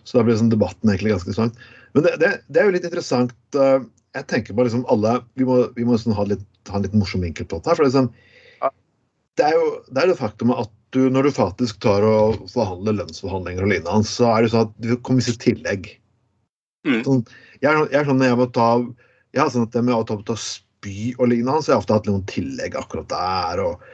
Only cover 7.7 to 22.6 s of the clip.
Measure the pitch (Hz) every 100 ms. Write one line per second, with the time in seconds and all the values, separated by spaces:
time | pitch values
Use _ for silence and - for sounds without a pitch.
7.7 | 170 143 135 127 - _ _ _ - 135
8.7 | - _ _ _ _ _ - 151 165 156
9.7 | - - 131 175 160 113 - 117 123 110
10.7 | _ _ 131 131 131 139 135 98 92 123
11.7 | - 123 101 110 110 107 113 92 123 104
12.7 | 90 104 104 87 - 95 95 87 90 98
13.7 | 90 80 107 104 - 120 110 117 113 117
14.7 | - 113 123 123 127 113 120 - 107 104
15.7 | 101 87 - _ _ _ _ _ _ _
16.7 | _ 160 117 135 131 117 - - - 139
17.7 | 156 151 135 147 131 131 120 123 123 117
18.7 | 120 120 123 _ _ _ 131 151 123 113
19.7 | 120 123 117 110 107 104 110 - - _
20.7 | _ 104 98 117 123 123 120 123 151 147
21.7 | 123 - 107 104 98 92 - 90 -